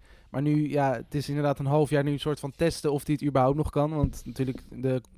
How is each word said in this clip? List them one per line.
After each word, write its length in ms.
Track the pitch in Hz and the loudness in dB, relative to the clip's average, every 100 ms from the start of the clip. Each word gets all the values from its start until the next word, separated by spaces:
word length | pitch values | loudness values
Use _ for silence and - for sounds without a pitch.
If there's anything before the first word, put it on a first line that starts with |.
| - - - | -10 -20 -10
Maar 120 | 131 | -2
nu, 280 | 147 151 147 | 0 2 2
ja, 220 | 143 139 | 0 0
het 220 | 117 120 147 | 0 -4 -6
is 140 | 135 | -2
inderdaad 300 | 147 143 139 | 0 0 0
een 60 | 139 | 2
half 240 | 151 143 | 2 4
jaar 140 | 147 | 2
nu 80 | 143 | 2
een 80 | 143 | -2
soort 200 | 156 143 | -4 -4
van 120 | 139 - | -6 0
testen 360 | 165 - 151 | 0 0 -2
of 140 | 143 - | 0 0
hij 80 | |
het 100 | 147 147 | -2 2
überhaupt 300 | 135 127 147 | 4 4 2
nog 120 | 151 | 0
kan. 240 | 147 151 156 | 0 0 2
Want 260 | 139 - - | 0 -2 -8
natuurlijk, 360 | 123 131 123 - | -4 -4 -4 -10
de 320 | 120 131 127 - | -6 -2 -2 -4